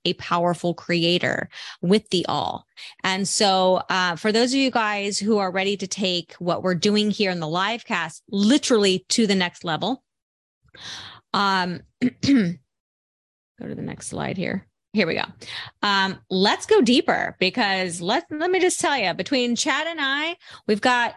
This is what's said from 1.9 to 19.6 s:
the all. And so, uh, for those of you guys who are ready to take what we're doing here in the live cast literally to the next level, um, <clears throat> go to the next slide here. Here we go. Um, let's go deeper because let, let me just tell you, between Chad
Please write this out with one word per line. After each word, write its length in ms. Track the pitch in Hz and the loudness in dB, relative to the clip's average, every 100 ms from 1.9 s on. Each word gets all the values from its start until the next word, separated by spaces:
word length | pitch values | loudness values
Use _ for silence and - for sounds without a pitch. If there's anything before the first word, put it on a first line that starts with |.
| 208 - | 2 2
the 160 | 180 - | -2 0
all. 400 | 147 - - _ - - - | -2 -2 -6 _ -20 -20 -4
And 240 | 185 190 196 | -2 0 -2
so, 560 | - 208 190 185 180 - | 2 4 4 4 2 0
uh, 240 | 185 180 165 | 0 0 -2
for 160 | 220 | 0
those 220 | 214 247 | 2 2
of 60 | 269 | 2
you 120 | 269 | 0
guys 480 | 240 214 208 202 202 | 0 -2 -2 -4 -4
who 180 | 202 214 | 0 2
are 140 | 190 | 2
ready 260 | 185 190 202 | 0 -2 -2
to 80 | 190 | -6
take 480 | - 190 175 - - | -4 -2 -2 -6 -6
what 240 | 175 165 | -2 0
we're 100 | 185 | 0
doing 380 | 180 208 208 208 | 2 2 2 2
here 180 | 196 196 | 0 0
in 100 | 180 | 0
the 80 | 156 | -2
live 380 | 170 196 233 - | -2 -2 -4 -4
cast 380 | 196 165 - _ | -4 -4 -10 _
literally 720 | 196 208 294 - 233 202 185 - | 0 4 4 4 4 4 0 0
to 180 | - 220 | 0 2
the 80 | 196 | 2
next 280 | 180 - | 0 -4
level, 400 | 175 156 180 262 _ _ _ _ _ _ _ - - - - - _ 196 | -4 -2 -2 -4 _ _ _ _ _ _ _ -20 -16 -16 -18 -20 _ 0
um, 460 | 202 190 180 175 - | 2 2 0 -6 -12
<clears throat> 100 | _ | _
go 60 | 247 - - 277 180 175 _ _ _ _ _ _ _ _ _ _ | -4 0 2 4 2 -4 _ _ _ _ _ _ _ _ _ _
to 160 | - - | -12 -10
the 80 | |
next 240 | - - - | -10 -12 -12
slide 300 | 180 147 190 | -8 -6 -4
here. 280 | 175 190 - _ _ | -4 -6 -10 _ _
Here 140 | 208 165 | -2 0
we 60 | - | -2
go. 80 | - - - - - _ | -6 -10 -16 -14 -16 _
Um, 360 | 208 196 190 180 _ | 0 0 0 -4 _
let's 360 | 185 202 285 - | 2 2 0 2
go 160 | 427 | 4
deeper 560 | 240 247 - - - - | 6 4 2 -2 -2 -2
because 640 | 190 254 208 190 185 170 | -2 0 0 0 -2 -4
let, 240 | 175 254 349 | -2 -2 -2
let 220 | 302 349 | -4 0
me 80 | 370 | 2
just 220 | 349 - | 2 0
tell 160 | 339 277 | -2 0
you, 160 | 185 | -2
between 420 | 165 185 277 247 | -4 -2 0 0
Chad 320 | 233 | 0